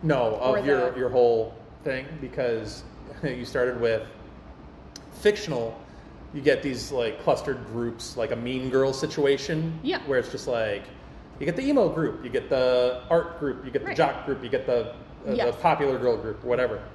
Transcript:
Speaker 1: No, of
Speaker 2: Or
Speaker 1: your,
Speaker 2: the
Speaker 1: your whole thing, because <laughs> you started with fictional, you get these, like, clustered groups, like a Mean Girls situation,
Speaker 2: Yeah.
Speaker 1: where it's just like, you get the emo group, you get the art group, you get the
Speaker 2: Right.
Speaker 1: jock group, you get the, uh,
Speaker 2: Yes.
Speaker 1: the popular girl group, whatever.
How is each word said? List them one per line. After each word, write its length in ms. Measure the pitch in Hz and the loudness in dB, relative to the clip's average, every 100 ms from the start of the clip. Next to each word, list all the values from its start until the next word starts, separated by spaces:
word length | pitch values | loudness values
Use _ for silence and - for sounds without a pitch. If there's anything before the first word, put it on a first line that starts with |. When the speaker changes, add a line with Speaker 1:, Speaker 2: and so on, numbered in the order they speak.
Speaker 1:
No, 320 | 160 139 117 107 | 2 2 2 2
of 200 | 127 131 | 2 2
Speaker 2:
Or 40 | |
Speaker 1:
your, 320 | 135 135 123 | 4 4 4
Speaker 2:
the 80 | 123 | 0
Speaker 1:
your 100 | 127 | 2
whole 440 | 127 120 113 110 - - - | 6 6 6 0 -6 -18 -10
thing, 220 | - 131 139 160 | -6 -6 -6 -10
because 640 | 135 - 123 113 107 - - - | -8 -2 0 -2 -4 -12 -16 -16
<laughs> 200 | - - | -16 -6
you 200 | 143 123 117 | -6 -4 -4
started 340 | 135 123 120 | 0 0 2
with 240 | 117 110 110 - - - - - - - - - - | 2 2 -2 -14 -18 -18 -20 -20 -20 -20 -18 -18 -16
fictional, 640 | - 208 208 - 131 113 113 - - - - - | 2 2 2 -2 -4 -4 -6 -16 -20 -20 -18 -12
you 80 | 151 | 0
get 220 | 135 131 | 2 4
these, 280 | 143 123 104 | 0 -4 -4
like, 300 | 135 117 104 | -2 -2 0
clustered 440 | - 127 - 123 110 | 2 2 0 -6 -6
groups, 500 | 113 120 117 - - | -4 -4 -6 -10 -4
like 140 | 110 | -2
a 40 | 117 | -2
Mean 340 | 120 131 131 | -2 -2 2
Girls 300 | 131 135 135 | 4 4 2
situation, 800 | 151 160 143 139 - 160 160 160 | -2 2 4 4 2 -2 -2 -4
Speaker 2:
Yeah. 160 | 269 381 147 | -2 -4 0
Speaker 1:
where 120 | 131 | 0
it's 120 | 117 | 0
just 160 | 120 - | -6 -2
like, 360 | 117 110 101 - - - - - - | 0 0 -2 -8 -18 -18 -18 -18 -6
you 60 | 143 | -4
get 100 | 170 | -2
the 80 | |
emo 260 | 269 277 180 | 2 4 4
group, 340 | 156 151 - | 2 -2 -2
you 60 | 123 | -2
get 200 | 123 - | -4 0
the 520 | 131 127 127 123 127 - | 2 4 6 4 0 2
art 300 | 165 170 - | 2 2 -4
group, 260 | 143 120 131 | -4 -4 -4
you 60 | |
get 100 | 127 | -4
the 60 | - | -2
Speaker 2:
Right. 80 | - | 2
Speaker 1:
jock 280 | 147 131 - | 2 2 -4
group, 180 | 131 | -4
you 60 | 123 | -2
get 160 | 104 - | -2 2
the, 260 | 120 104 - - - - | 0 0 -8 -16 -12 -4
uh, 40 | |
Speaker 2:
Yes. 220 | 104 120 113 | 0 0 2
Speaker 1:
the 60 | |
popular 360 | 170 147 143 127 | 2 4 2 2
girl 200 | 123 110 | 2 0
group, 260 | 110 101 | -2 -6
whatever. 360 | 123 123 123 101 - | 0 2 2 -2 -8